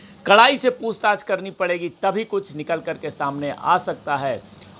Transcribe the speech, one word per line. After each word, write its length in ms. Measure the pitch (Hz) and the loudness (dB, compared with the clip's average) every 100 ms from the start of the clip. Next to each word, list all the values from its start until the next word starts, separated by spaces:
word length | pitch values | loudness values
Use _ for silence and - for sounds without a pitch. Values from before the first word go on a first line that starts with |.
| - - - | -20 -6 4
कड़ाई 320 | 208 254 285 | 8 8 6
से 120 | 254 | 0
पूछताछ 520 | 247 226 - 214 202 | 0 -6 -2 0 0
करनी 280 | - 185 190 | -2 -4 -4
पड़ेगी, 380 | - 180 175 170 | -4 -2 -2 -4
तभी 320 | - 196 196 220 | -4 -2 -2 -2
कुछ 300 | 196 196 147 | -4 -6 -10
निकल 240 | 151 165 | -4 -4
कर 180 | 165 156 | -4 -8
के 140 | 151 | -8
सामने 400 | - 143 143 143 | -4 -4 -4 -6
आ 260 | - 147 175 | -4 0 0
सकता 380 | 180 139 156 139 | 0 -8 -4 -2
है। 260 | 139 113 - - - | -2 -4 -8 -20 -20